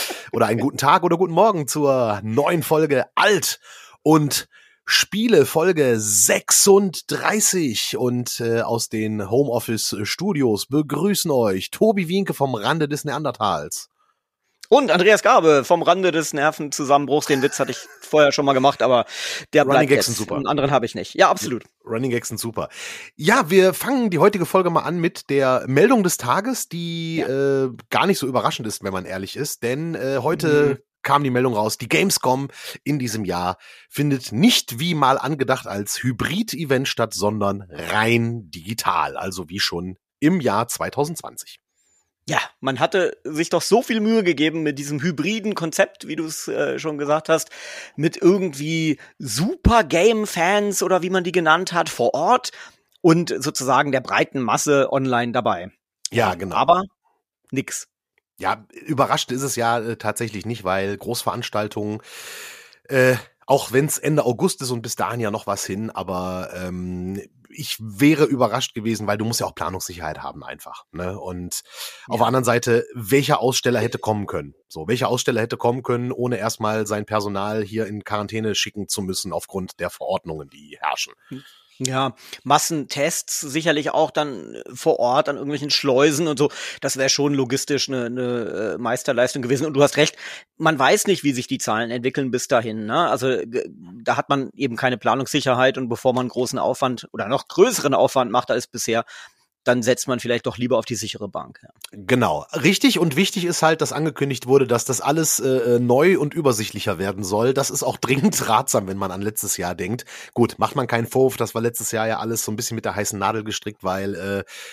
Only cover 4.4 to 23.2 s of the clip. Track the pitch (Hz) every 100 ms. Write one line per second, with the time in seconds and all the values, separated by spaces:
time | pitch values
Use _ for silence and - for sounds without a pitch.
4.4 | - _ _ _ - - - 196 233 190
5.4 | 135 160 175 165 135 117 104 101 - 196
6.4 | - - - 196 202 - - 143 139 208
7.4 | - 185 151 107 - - 123 123 120 -
8.4 | 117 117 110 117 - 113 110 107 98 117
9.4 | 143 117 - 113 - 101 104 - 185 160
10.4 | 127 104 - 139 151 147 190 196 165 135
11.4 | 110 95 90 - 220 202 165 190 190 160
12.4 | 139 123 104 160 147 147 151 135 151 117
13.4 | 104 82 76 - - _ _ _ _ _
14.4 | _ _ - 262 262 170 185 214 202 247
15.4 | 160 143 123 175 156 180 185 160 151 151
16.4 | 147 151 147 - 139 143 143 147 - 139
17.4 | 135 - 131 127 - - - 151 143 135
18.4 | 139 135 139 - 127 123 110 - - -
19.4 | - 151 139 135 127 139 98 110 107 78
20.4 | 135 143 139 139 113 107 90 - 180 196
21.4 | - 120 - _ - 113 131 120 - 110
22.4 | 117 107 76 - - - - -